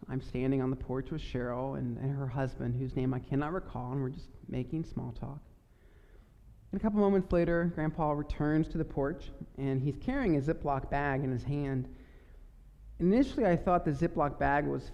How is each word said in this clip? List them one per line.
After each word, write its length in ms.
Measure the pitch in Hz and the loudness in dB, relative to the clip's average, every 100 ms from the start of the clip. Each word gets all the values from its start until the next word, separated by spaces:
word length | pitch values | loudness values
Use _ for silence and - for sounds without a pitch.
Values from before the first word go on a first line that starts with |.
| - | -8
I'm 120 | 131 | -6
standing 420 | - 123 135 135 | -4 -2 2 2
on 80 | 131 | 0
the 60 | 131 | -2
porch 340 | - 131 127 | -4 -6 -6
with 100 | 156 | -8
Cheryl 580 | - 123 123 123 135 135 | -4 -4 -4 -4 -4 -4
and, 180 | 123 113 | -4 -4
and 180 | 135 139 | -4 -4
her 100 | 135 | -4
husband, 500 | 131 131 - 123 123 | -2 -2 -2 -2 -2
whose 180 | 131 | -2
name 180 | 131 131 | -2 0
I 60 | 127 | -2
cannot 340 | - 165 151 | -2 -2 0
recall, 400 | 180 - 123 123 | -4 -6 -8 -4
and 80 | 139 | -4
we're 100 | 127 | -4
just 180 | 170 - - - | -6 -12 -16 -8
making 360 | 127 123 160 | -6 -4 -4
small 280 | 160 - 123 | -4 -8 -8
talk. 280 | 120 131 143 - - _ - - - - - - - - - - | -8 -10 -10 -16 -20 _ -20 -20 -20 -20 -20 -20 -20 -20 -20 -8
And 100 | 196 | -2
a 20 | |
couple 180 | 214 208 | 2 6
moments 320 | 202 196 185 | 6 6 4
later, 400 | 175 170 170 170 | 4 4 4 2
Grandpa 380 | 170 156 160 151 | 0 -2 0 0
returns 560 | 147 147 - 151 156 156 | 0 -2 0 2 2 2
to 100 | 160 | -2
the 60 | |
porch, 480 | 156 147 139 180 - - - - | -2 -2 -2 -4 -10 -12 -12 -4
and 240 | 135 135 | -2 0
he's 140 | 139 - | 0 -2
carrying 400 | 247 254 220 147 | -2 2 4 4
a 40 | |
Ziploc 480 | 139 - 147 135 - | 2 0 0 0 0
bag 340 | 143 143 135 | 0 2 2
in 80 | 135 | 0
his 100 | 123 | -2
hand. 460 | 120 147 139 131 127 - - - - - - - - - - - | -2 -2 0 -2 -4 -10 -18 -20 -20 -20 -20 -20 -20 -20 -16 0
Initially, 460 | 175 233 269 - 202 | 4 6 4 2 4
I 100 | 170 | 4
thought 280 | 190 175 | 4 4
the 60 | 160 | 2
Ziploc 480 | 139 170 170 143 131 | 2 2 2 0 2
bag 280 | 139 143 147 | 2 2 2
was 240 | 139 - | -2 -4